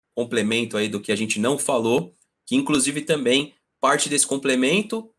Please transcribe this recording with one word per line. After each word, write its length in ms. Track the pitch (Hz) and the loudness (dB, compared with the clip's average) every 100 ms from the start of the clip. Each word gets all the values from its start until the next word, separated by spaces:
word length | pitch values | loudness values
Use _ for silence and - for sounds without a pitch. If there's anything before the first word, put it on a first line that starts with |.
| _ - | _ -6
complemento 600 | 120 120 107 117 113 107 | -2 0 2 0 0 -2
aí 100 | 107 | -2
do 140 | 101 | -4
que 100 | - | -2
a 40 | 104 | -2
gente 200 | 110 107 | -2 0
não 200 | 117 139 | 0 0
falou, 580 | - 127 113 127 175 - _ _ - | 0 0 2 0 0 -10 _ _ -2
que 100 | 127 | 0
inclusive 460 | 139 151 127 151 | 2 0 0 -2
também 520 | 147 151 123 131 147 _ _ _ | -2 0 2 2 0 _ _ _
parte 260 | 135 147 - | 0 0 0
desse 180 | 143 - | 0 0
complemento 840 | 139 135 127 127 190 214 220 220 | -2 0 2 2 2 0 -6 -10